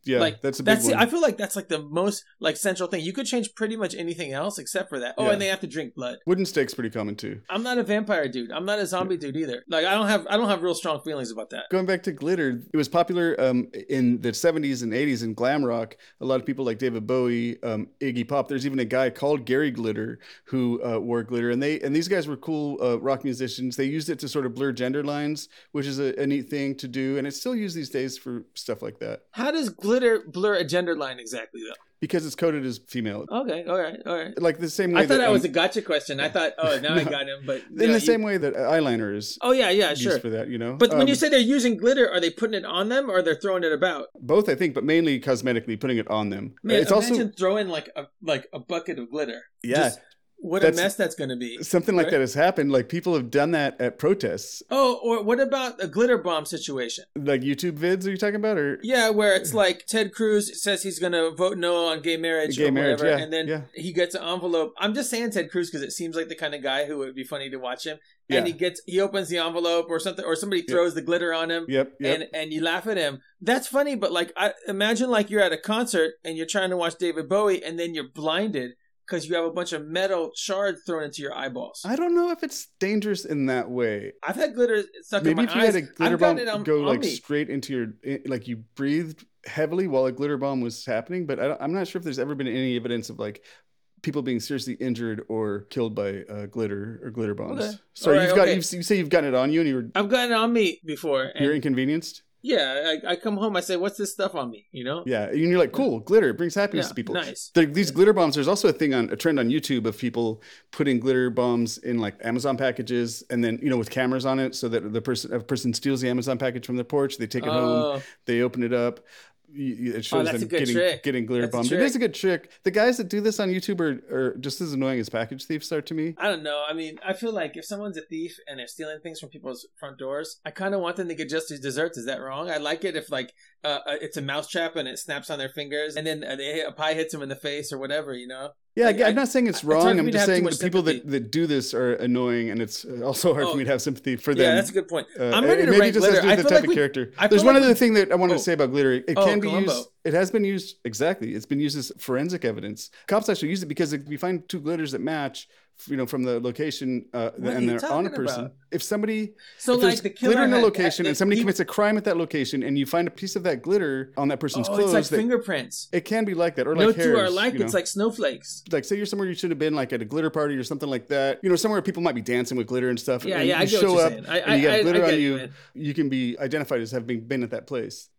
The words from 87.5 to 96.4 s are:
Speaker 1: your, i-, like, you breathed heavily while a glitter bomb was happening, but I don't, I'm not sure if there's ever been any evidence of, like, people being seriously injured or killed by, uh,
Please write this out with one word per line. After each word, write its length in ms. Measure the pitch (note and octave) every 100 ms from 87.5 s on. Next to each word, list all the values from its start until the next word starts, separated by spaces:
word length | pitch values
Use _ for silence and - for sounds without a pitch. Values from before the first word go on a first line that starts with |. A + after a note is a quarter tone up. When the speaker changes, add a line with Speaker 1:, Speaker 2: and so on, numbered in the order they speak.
| C3+ C3
Speaker 1:
your, 200 | C3 A2+ A2 -
i-, 140 | C#3
like, 220 | C3+ B2+ A2
you 160 | A2+ A2+
breathed 500 | - C#3 D3+ D#3+ D#3 - _
heavily 420 | - - D3+ F3 F#3+
while 180 | C3
a 80 | C3
glitter 240 | C3 C#3+ C#3
bomb 240 | C#3 C3+
was 240 | A#2+ A2+
happening, 400 | - A2+ A#2 F3+
but 120 | D#3 C3+
I 80 | C#3
don't, 120 | D3
I'm 120 | C#3+
not 160 | F#3+ F3
sure 100 | F#3
if 60 |
there's 120 | E3+ C3
ever 140 | C#3
been 140 | C#3 C3
any 300 | B2+ C3 A#2+
evidence 320 | A#2+ A#2+ A2
of, 100 | A2+
like, 240 | G#2+ G#2+ - - _ _ _ _
people 200 | - D3
being 180 | C3 A#2+
seriously 340 | - C#3 B2+
injured 460 | - B2+ A2+ A#2 G#2+ -
or 320 | A2 G#2+ G2+ -
killed 260 | C3+ A2+
by, 280 | G#2 G2+ G2 -
uh, 160 | G#2